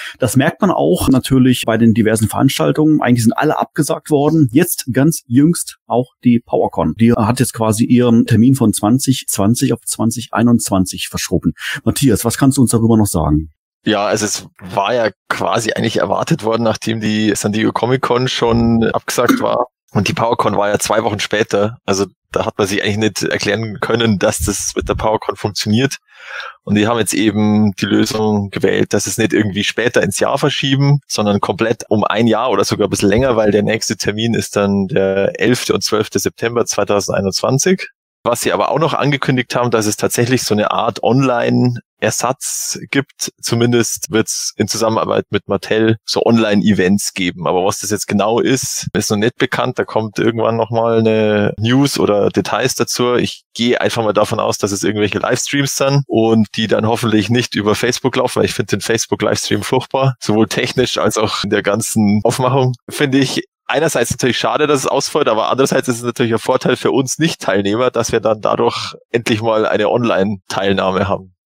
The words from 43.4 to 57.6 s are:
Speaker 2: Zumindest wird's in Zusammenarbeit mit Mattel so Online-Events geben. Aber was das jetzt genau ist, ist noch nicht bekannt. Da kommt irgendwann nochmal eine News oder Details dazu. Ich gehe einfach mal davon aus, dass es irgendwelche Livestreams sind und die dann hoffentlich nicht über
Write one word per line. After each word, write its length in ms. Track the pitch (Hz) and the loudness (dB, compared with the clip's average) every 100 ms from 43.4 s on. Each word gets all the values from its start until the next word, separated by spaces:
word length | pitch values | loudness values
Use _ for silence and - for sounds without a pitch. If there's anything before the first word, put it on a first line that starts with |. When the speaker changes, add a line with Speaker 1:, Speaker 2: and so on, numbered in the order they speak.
Speaker 2:
Zumindest 720 | - 120 120 120 110 - - | -4 0 2 2 0 -4 -4
wird's 400 | 110 107 - - - | -2 -2 -4 -6 -4
in 120 | 107 | -4
Zusammenarbeit 560 | 110 110 110 87 104 - | 0 0 0 0 -2 -2
mit 180 | 101 - | -4 -4
Mattel 480 | 98 - 110 113 113 | -4 -2 0 2 0
so 200 | - - | -2 -2
Online-Events 880 | - 117 110 104 92 92 92 101 - | 2 2 2 2 2 2 2 0 -2
geben. 340 | - 90 87 78 | -4 -6 -4 -2
Aber 160 | 90 | 0
was 160 | 95 - | 0 -4
das 100 | 98 | -4
jetzt 160 | 104 - | -6 -2
genau 320 | 104 104 120 | -2 0 0
ist, 480 | 101 131 - - - 98 | 0 0 -4 -8 -6 -4
ist 140 | - | -2
noch 60 | 104 | 0
nicht 180 | 110 - | -2 -2
bekannt. 420 | - - 123 127 | -4 -2 -4 -4
Da 40 | |
kommt 360 | 101 110 110 - | -4 -4 -4 -2
irgendwann 340 | 113 113 113 113 | -2 0 0 0
nochmal 440 | 110 113 113 113 | -2 0 0 2
eine 520 | 110 110 107 104 104 - | 2 2 2 2 0 -2
News 400 | 110 131 143 - | 0 2 2 2
oder 300 | 95 104 95 | 2 2 2
Details 480 | 104 90 107 123 - | 0 -2 -2 -2 -2
dazu. 400 | 117 - 123 120 | -4 0 0 0
Ich 260 | 104 - _ | -2 -6 _
gehe 260 | - 120 117 | -4 0 0
einfach 240 | - 120 | 0 0
mal 80 | 110 | 0
davon 260 | 101 107 110 | 2 0 0
aus, 180 | 107 - | -2 -2
dass 140 | 104 | -2
es 140 | 98 | -2
irgendwelche 340 | 85 107 104 104 | -2 0 0 0
Livestreams 560 | 107 123 - 139 139 | 0 -2 -2 -2 -2
sind 300 | - 139 143 135 | 0 0 0 0
und 400 | 113 110 113 107 | 2 4 4 2
die 140 | - 110 | -2 -2
dann 180 | 110 110 | 0 0
hoffentlich 420 | 113 117 107 101 | 0 2 0 2
nicht 280 | 120 117 | 0 -2
über 180 | 113 | -2